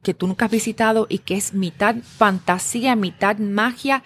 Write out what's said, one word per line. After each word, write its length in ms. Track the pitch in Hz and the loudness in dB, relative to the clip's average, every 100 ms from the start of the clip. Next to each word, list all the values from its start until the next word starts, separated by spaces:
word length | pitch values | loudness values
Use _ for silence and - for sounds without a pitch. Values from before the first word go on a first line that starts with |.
que 100 | - | -4
tú 140 | 175 180 | -2 -2
nunca 180 | 190 220 | 0 0
has 60 | |
visitado 560 | 220 220 220 220 220 214 | 0 -2 0 2 2 0
y 80 | 190 | -4
que 160 | - 190 | -4 -4
es 200 | - 196 | -2 -4
mitad 400 | 185 - 208 233 | -4 0 -2 -2
fantasía, 920 | - - 214 190 - 180 - 254 254 240 | -8 2 2 2 0 -2 0 -2 0 2
mitad 420 | 190 - 196 214 | 0 0 -2 0
magia, 640 | 208 202 226 240 277 269 | -2 0 -2 -2 -2 -2